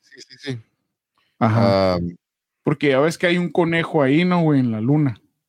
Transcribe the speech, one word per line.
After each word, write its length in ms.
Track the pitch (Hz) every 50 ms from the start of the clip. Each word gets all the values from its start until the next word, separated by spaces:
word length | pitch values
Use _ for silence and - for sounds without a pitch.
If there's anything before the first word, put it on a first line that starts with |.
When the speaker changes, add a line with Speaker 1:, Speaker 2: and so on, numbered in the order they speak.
| -
Speaker 1:
sí, 180 | _ - - - -
sí, 80 | 123 127
sí. 180 | - 143 131 117 110 _ _ _ _ _ _ _ _ _ _ _ _ _ _ -
Speaker 2:
Ajá. 560 | 131 113 107 113 110 98 98 95 95 92 90
Speaker 1:
Ah, 40 | 87 87 87 85 - _ _ _ _ _ _ _ _ _
Speaker 2:
Porque 240 | 131 151 - - 143
ya 100 | 135 131
ves 180 | 143 165 165 -
que 80 | -
hay 120 | 175 175 180
un 120 | 175 170
conejo 520 | - - 175 170 165 165 160 - - 160 139
ahí, 220 | 131 139 156 180
¿no, 180 | 180 180 175 165
güey? 180 | 156 151 139
En 100 | 127 120 110
la 80 | 107
luna. 400 | 107 127 143 156 147 135 107 - _ _ _ _ _